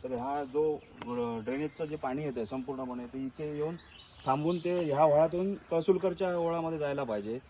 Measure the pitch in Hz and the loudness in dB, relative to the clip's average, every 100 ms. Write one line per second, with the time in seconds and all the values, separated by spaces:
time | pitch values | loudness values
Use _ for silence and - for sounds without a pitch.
0 | 127 123 127 143 139 143 156 147 - - | -4 -4 -2 -2 -2 2 2 0 -8 -14
1 | 117 120 120 113 110 135 151 - 160 151 | -6 -2 -2 -2 -4 -2 -4 -4 -6 -4
2 | 135 135 151 123 107 131 127 131 127 123 | -4 -2 -4 -4 -4 -4 -6 -6 -6 -6
3 | 120 131 135 127 151 147 156 170 - - | -8 -6 -8 -6 -6 -2 -4 -4 -12 -20
4 | - - - 135 151 175 175 175 160 139 | -20 -8 0 2 2 0 0 0 2 6
5 | 156 147 160 175 190 196 - 165 160 185 | 6 8 6 2 -2 -4 -2 0 4 4
6 | 185 175 190 175 170 170 165 160 147 139 | 4 0 0 2 0 0 -2 -2 -2 -2
7 | 131 107 104 120 | -2 -2 -2 -6